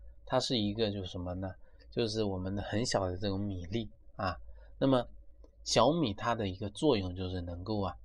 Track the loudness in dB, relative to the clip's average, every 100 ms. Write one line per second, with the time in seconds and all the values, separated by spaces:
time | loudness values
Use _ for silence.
0 | -18 -16 0 0 2 2 2 2 0 0
1 | -6 -6 -6 -4 -6 -8 -16 -20 -8 -2
2 | 0 2 0 0 -2 -4 -2 0 2 2
3 | 0 0 -2 0 -2 -4 -4 -4 -4 -10
4 | -16 -4 -2 -2 -8 -14 -14 0 4 4
5 | 2 -8 -18 -18 -20 -14 2 6 6 6
6 | 2 2 0 2 0 -2 -6 2 4 4
7 | 2 -2 -2 -2 -4 -6 -2 0 -2 -4